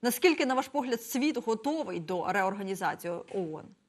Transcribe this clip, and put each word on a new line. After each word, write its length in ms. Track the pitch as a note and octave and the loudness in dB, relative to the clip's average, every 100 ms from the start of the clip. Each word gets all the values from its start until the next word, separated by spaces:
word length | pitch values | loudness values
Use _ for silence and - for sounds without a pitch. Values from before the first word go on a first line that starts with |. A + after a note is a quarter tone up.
Наскільки, 440 | A#3+ A#3+ F4+ D#4+ C#4+ | 0 4 4 4 2
на 80 | |
ваш 140 | C4 C4 | 2 0
погляд, 340 | C#4+ B3+ A#3 | -2 -2 -2
світ 440 | - C4 C#4+ A#3+ A3+ | -2 0 2 0 0
готовий 540 | A3+ A3+ D4 F#3 F3 | 0 0 0 -2 -4
до 260 | D#3+ F3+ - | -2 -2 0
реорганізації 800 | G3+ F#3+ G3+ G3 F#3+ F3+ - E3+ E3+ - | 2 2 0 -4 -2 -2 -2 -6 -6 -6
оон? 300 | G3 F3 D#3 - - | -4 -4 -6 -12 -20